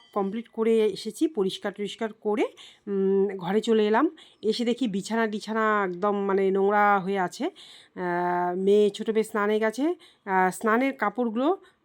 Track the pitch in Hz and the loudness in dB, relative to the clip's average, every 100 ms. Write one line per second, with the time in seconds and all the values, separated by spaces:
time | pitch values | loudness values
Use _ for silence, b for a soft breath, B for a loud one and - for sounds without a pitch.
0 | _ 208 196 220 226 - 226 226 214 185 | _ -4 -2 -4 -8 -2 2 4 2 -2
1 | 220 - 320 262 190 - - - 202 - | -8 -4 -2 0 -2 -4 -8 -6 -8 -6
2 | 220 208 214 214 508 B B B - 196 | -8 -6 -4 -2 -2 B B B -6 0
3 | 190 196 196 190 175 208 214 220 208 220 | 2 2 0 -2 -2 0 2 2 2 2
4 | 320 B B _ 208 214 240 233 254 190 | 0 B B _ -4 -2 -2 -2 -2 -4
5 | 185 226 220 208 - 220 220 208 196 175 | -4 -2 -2 -4 -6 -2 0 0 -2 -2
6 | 208 202 196 190 196 190 196 208 208 202 | -2 0 0 0 2 2 2 4 4 2
7 | 180 196 180 - 302 - - - - 190 | 0 -2 -4 -4 -8 -8 -18 -20 -16 -8
8 | 180 175 180 180 180 180 190 208 208 202 | -4 -2 -2 -2 -2 0 4 4 4 0
9 | 220 220 214 214 208 214 220 220 302 349 | -2 -2 0 0 0 2 0 0 -2 -4
10 | b b 208 190 185 185 220 226 269 262 | b b -2 2 2 0 2 2 2 0
11 | 208 202 240 214 277 392 b b | -4 -2 -2 0 0 -2 b b